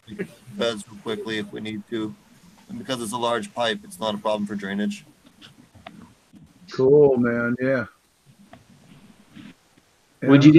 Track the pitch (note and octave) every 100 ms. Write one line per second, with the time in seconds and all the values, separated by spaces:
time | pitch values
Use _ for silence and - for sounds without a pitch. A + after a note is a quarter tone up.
0 | - G#2 - - - G2+ A#2 G#2+ G2+ G#2
1 | A#2 G#2+ G#2 A2 G#2 A2+ G#2+ G#2+ - A2+
2 | G#2+ G#2 _ - - - - A#2+ B2 B2+
3 | A2+ A#2+ A#2 A#2 G#2 - A#2 G#2 G#2 -
4 | A2 G#2 G#2+ G#2+ G#2 G2+ F#2+ G2 G#2 G#3
5 | - _ - _ - - - - - -
6 | - _ _ - - _ - - C3 D3
7 | C#3+ B2+ A#2+ A#2 A#2+ B2 B2+ C3 G#2+ _
8 | _ _ _ _ - - _ - - -
9 | - - _ - - - _ _ _ _
10 | _ - B2+ C#3 D3